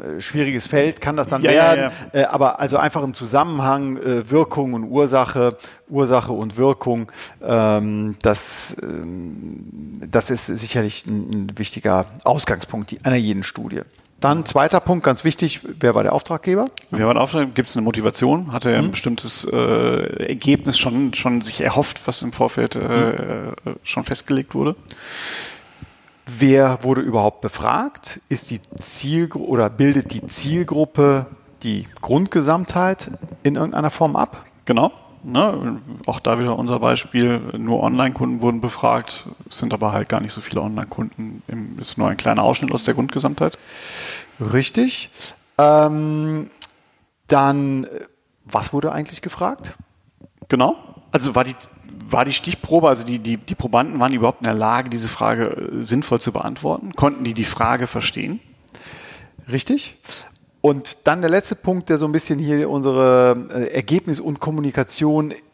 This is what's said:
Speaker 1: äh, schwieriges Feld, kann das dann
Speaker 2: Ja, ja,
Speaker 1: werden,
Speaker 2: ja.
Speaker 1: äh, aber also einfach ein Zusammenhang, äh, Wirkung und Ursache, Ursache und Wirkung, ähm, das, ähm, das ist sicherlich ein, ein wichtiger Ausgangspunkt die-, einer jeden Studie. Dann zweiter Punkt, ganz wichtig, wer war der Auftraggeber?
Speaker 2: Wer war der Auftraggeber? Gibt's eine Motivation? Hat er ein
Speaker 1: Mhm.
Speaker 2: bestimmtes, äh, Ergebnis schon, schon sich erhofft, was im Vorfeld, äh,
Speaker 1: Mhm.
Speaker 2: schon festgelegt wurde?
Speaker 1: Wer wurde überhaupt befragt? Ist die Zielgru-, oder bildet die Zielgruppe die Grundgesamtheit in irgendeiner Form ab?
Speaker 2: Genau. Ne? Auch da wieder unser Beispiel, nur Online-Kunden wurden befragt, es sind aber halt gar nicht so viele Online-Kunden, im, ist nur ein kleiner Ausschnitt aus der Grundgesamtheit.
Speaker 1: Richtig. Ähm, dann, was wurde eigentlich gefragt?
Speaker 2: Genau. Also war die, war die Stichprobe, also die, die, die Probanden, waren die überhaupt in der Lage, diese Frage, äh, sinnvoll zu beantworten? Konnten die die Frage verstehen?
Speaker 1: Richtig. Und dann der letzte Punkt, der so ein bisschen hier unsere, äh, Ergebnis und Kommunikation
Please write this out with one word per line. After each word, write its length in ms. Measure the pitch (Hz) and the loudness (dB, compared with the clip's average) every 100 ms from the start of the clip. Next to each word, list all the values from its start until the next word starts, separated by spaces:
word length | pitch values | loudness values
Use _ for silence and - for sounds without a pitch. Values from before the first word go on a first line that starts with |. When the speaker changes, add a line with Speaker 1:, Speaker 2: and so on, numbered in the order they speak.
| 73 78 | -10 -8
Speaker 1:
äh, 20 | |
schwieriges 460 | - 151 139 123 - | -4 -2 -2 -2 0
Feld, 340 | 143 156 156 | 2 2 0
kann 160 | 147 151 | -4 -2
das 120 | 135 | -2
dann 160 | 135 | 2
Speaker 2:
Ja, 80 | 147 | 4
ja, 60 | 151 | 6
Speaker 1:
werden, 340 | 165 139 135 - - | 6 6 2 -4 -4
Speaker 2:
ja. 60 | 139 | 0
Speaker 1:
äh, 20 | |
aber 360 | 139 - 131 - | 2 4 2 2
also 180 | 135 139 | 0 2
einfach 260 | 151 156 | 2 0
ein 100 | 135 | -4
Zusammenhang, 840 | 113 117 135 170 147 135 139 139 131 | -6 0 2 2 0 0 0 -2 -4
äh, 340 | 127 120 113 | -2 -2 2
Wirkung 420 | 147 - 151 131 | 2 2 0 -2
und 120 | 117 110 | -4 -2
Ursache, 720 | 131 139 131 123 135 120 117 - - - | 2 4 4 2 2 2 0 -12 -20 -6
Ursache 420 | 139 127 123 110 | 0 4 2 2
und 260 | 107 110 107 | -4 -4 2
Wirkung, 540 | 135 131 127 117 110 - - - | 2 2 0 -2 -4 -12 -20 -8
ähm, 720 | - 117 107 107 107 107 107 101 | 0 4 4 4 0 -2 -4 0
das, 540 | 117 104 - - - - | 2 2 0 -4 -6 -8
ähm, 1160 | - 80 82 90 85 - - - - - 76 - 78 | -10 -8 -8 -10 -10 -12 -12 -12 -14 -14 -14 -14 -2
das 220 | 117 - | 0 0
ist 160 | 123 - | -2 -4
sicherlich 580 | 110 113 123 107 - - | -6 -4 -2 -2 -4 -6
ein, 240 | 107 - | -6 -4
ein 300 | 107 98 98 | -6 -6 -6
wichtiger 480 | 104 - 104 92 92 - | -8 -4 0 2 0 -2
Ausgangspunkt 640 | - 151 - 95 - 110 104 | 0 2 0 -4 -4 -8 -8
die-, 120 | - | -4
einer 140 | 135 127 | 0 0
jeden 260 | 107 98 | 0 -2
Studie. 380 | - - 113 - - _ _ - | -4 -8 -10 -10 -12 _ _ -2
Dann 260 | 139 160 151 | 0 2 2
zweiter 340 | 139 156 180 | 2 4 2
Punkt, 220 | - 180 | 2 2
ganz 200 | 143 127 | 2 2
wichtig, 380 | 160 - 165 - - - | 0 0 -2 -4 -12 0
wer 160 | 120 107 | 2 4
war 80 | |
der 100 | 104 | 2
Auftraggeber? 540 | 147 - 165 185 190 262 - - | 0 -2 -4 0 0 -2 -6 -8
Speaker 2:
Wer 160 | 107 110 | 0 2
war 80 | 120 | 4
der 80 | |
Auftraggeber? 320 | 135 156 135 120 | 2 0 -2 -2
Gibt's 200 | 117 120 | -2 0
eine 80 | |
Motivation? 680 | 110 107 107 - 123 160 165 | -2 0 -2 2 2 2 -2
Hat 140 | 117 123 | -2 0
er 120 | 113 | 2
ein 80 | 107 | 0
Speaker 1:
Mhm. 60 | |
Speaker 2:
bestimmtes, 540 | 92 123 117 113 - - | -2 -4 -4 -4 -4 -2
äh, 840 | 120 120 117 120 120 - - - | 0 2 2 2 0 -2 -4 -4
Ergebnis 500 | 127 139 143 139 - | -2 2 2 2 0
schon, 380 | 131 120 135 - | 0 0 0 -2
schon 260 | 127 120 | 0 0
sich 180 | 110 - | -2 -2
erhofft, 400 | - - - - - | 0 0 -2 -4 -4
was 160 | - | -4
im 100 | 120 | -4
Vorfeld, 440 | - 117 - 117 117 | -2 0 0 -2 -2
äh, 40 | |
Speaker 1:
Mhm. 760 | 113 120 113 - - 113 - - - - | 0 2 2 0 -6 -6 -8 -10 -10 -10
Speaker 2:
schon 200 | - - | -8 -6
festgelegt 500 | - 135 - 135 139 | -4 -6 -2 -2 -2
wurde? 220 | 135 143 190 - - - - - - - - - - - _ _ _ - | -2 -2 -4 -12 -18 -16 -12 -10 -10 -12 -16 -20 -20 -20 _ _ _ -10
Speaker 1:
Wer 560 | 117 135 135 135 127 | 2 6 6 6 2
wurde 180 | 127 127 | 0 0
überhaupt 400 | 127 113 104 - | 2 2 2 0
befragt? 800 | 107 - 113 151 277 - - - - | -8 -4 0 0 -2 -8 -16 -12 -6
Ist 220 | 131 - | -6 -6
die 100 | 107 | -12
Zielgru-, 840 | - - - - 139 160 165 - - | -12 -12 -8 -6 -2 0 0 -4 0
oder 240 | 120 107 | 2 2
bildet 420 | 113 139 139 - | 4 4 4 0
die 100 | 110 - | -6 -6
Zielgruppe 960 | - 139 170 165 151 151 - 143 139 127 - _ - | -4 0 0 0 0 2 4 6 4 0 -12 _ -10
die 240 | 117 101 101 - | -6 -4 -6 -8
Grundgesamtheit 1080 | - 139 196 175 143 170 175 180 185 190 - - 165 - | 0 2 2 2 2 0 0 0 0 -2 -8 -14 -16 -2
in 140 | 143 143 | 0 0
irgendeiner 340 | 156 - 151 | -2 -2 -2
Form 260 | - 156 139 | 0 0 2
ab? 300 | - - - _ - | -2 -6 -20 _ 0
Speaker 2:
Genau. 260 | 120 151 - - - | 2 2 -2 -20 -18
Ne? 560 | 135 123 208 - 117 117 139 117 - | -2 2 2 0 -4 -6 -10 -10 -6
Auch 120 | - | -2
da 200 | 117 117 | 0 0
wieder 180 | 123 113 | 0 -2
unser 220 | 120 120 | -2 0
Beispiel, 600 | 120 120 - 120 120 117 117 113 | 2 0 0 0 2 0 -4 -6
nur 280 | 113 117 | -2 0
Online-Kunden 580 | 113 127 131 127 127 120 | 2 0 0 0 -4 0
wurden 180 | 120 117 | 0 0
befragt, 680 | 117 - 120 120 - - - - - | -4 0 0 0 -4 -12 -14 -18 -14
es 80 | - | -8
sind 120 | 117 | -4
aber 200 | 107 107 | -2 -2
halt 180 | 104 107 | -2 -2
gar 100 | 110 | -2
nicht 140 | 107 | -4
so 80 | - | -10
viele 200 | - 117 | -8 -6
Online-Kunden, 800 | 104 107 - - 110 - 110 107 - | -4 -6 -8 -8 -8 -8 -12 -12 -12
im, 300 | 113 107 - | -12 -10 -12
ist 220 | - - | -10 -2
nur 80 | 104 | -2
ein 100 | 104 | 0
kleiner 240 | 113 110 | 0 2
Ausschnitt 300 | 104 123 127 | 2 2 0
aus 140 | 117 - | -2 0
der 100 | 117 | 0
Grundgesamtheit. 640 | 131 143 139 143 160 - - - - - - - - - | 0 0 -2 0 -2 -4 -20 -18 -14 -12 -10 -12 -14 -8
Speaker 1:
Richtig. 720 | 104 123 131 226 254 - - - - - _ - | 0 0 2 2 0 0 -12 -16 -18 -18 _ 4
Ähm, 920 | 147 151 151 151 151 151 156 156 - - - _ _ _ _ _ - | 8 8 6 2 0 -2 -2 -4 -6 -12 -16 _ _ _ _ _ 2
dann, 580 | 139 139 143 139 135 - - - _ _ _ - | 6 6 4 0 -2 -4 -10 -14 _ _ _ -2
was 280 | 107 98 | -2 0
wurde 200 | 143 151 | -2 -2
eigentlich 280 | 147 151 - | -4 -6 -10
gefragt? 540 | 185 - 180 277 - - - _ _ _ - - - | -10 -4 -4 -4 -12 -18 -20 _ _ _ -20 -12 -2
Speaker 2:
Genau. 280 | 127 131 330 - - - | 2 4 2 -8 -20 -4
Also 240 | 151 131 120 | -2 0 0
war 80 | |
die, 120 | 127 127 - - - - 107 | 0 -4 -18 -20 -20 -16 -4
war 160 | 123 135 | 0 0
die 80 | |
Stichprobe, 560 | 135 170 180 - 165 160 | 0 -4 -6 2 4 6
also 160 | 120 117 | 4 -2
die, 140 | 123 | -4
die, 180 | 113 110 | -2 -4
die 160 | - | -4
Probanden, 460 | - 123 120 - 143 | -8 0 2 2 2
waren 100 | 127 | 2
die 80 | 127 | 2
überhaupt 240 | 117 - | 2 0
in 40 | 240 | -2
der 100 | 107 | 0
Lage, 340 | 110 120 123 | 2 0 -2
diese 180 | 117 113 | -6 -6
Frage, 360 | - 110 117 113 | -2 0 0 -2
äh, 400 | - - - 113 | -4 -8 -8 -2
sinnvoll 340 | 127 - 117 | -2 0 -2
zu 120 | 120 | -2
beantworten? 640 | - - - 147 156 196 - | -4 -6 -6 -4 -4 -4 0
Konnten 280 | 143 135 | 0 0
die 120 | 120 110 | -6 -4
die 100 | 107 | -4
Frage 400 | - 113 123 123 | 0 0 0 -2
verstehen? 540 | 113 - - 104 208 _ _ _ - - - - - - - - | -4 -6 -6 -8 -8 _ _ _ -20 -20 -20 -20 -20 -20 -20 -6
Speaker 1:
Richtig. 480 | 131 - 277 - - - - - - _ _ | -4 0 -2 -2 -18 -18 -18 -18 -20 _ _
Und 440 | 147 139 - - 143 | 2 2 -4 0 2
dann 140 | 170 | 4
der 100 | 165 | 2
letzte 240 | 190 - - | 2 0 -4
Punkt, 340 | 185 185 180 | -2 -2 0
der 80 | 151 | 0
so 80 | 151 | 2
ein 60 | |
bisschen 260 | 156 - 147 | 0 0 -2
hier 320 | 147 147 147 | 2 2 2
unsere, 800 | 139 135 131 131 127 123 123 - | 0 2 4 6 8 6 4 -2
äh, 220 | 127 120 | -4 -2
Ergebnis 460 | 131 104 175 - 151 | -2 0 0 0 -4
und 200 | 160 143 | -4 -4
Kommunikation 920 | 156 156 143 139 127 - 151 156 151 - _ | -4 -2 -2 -2 -2 0 2 2 0 -6 _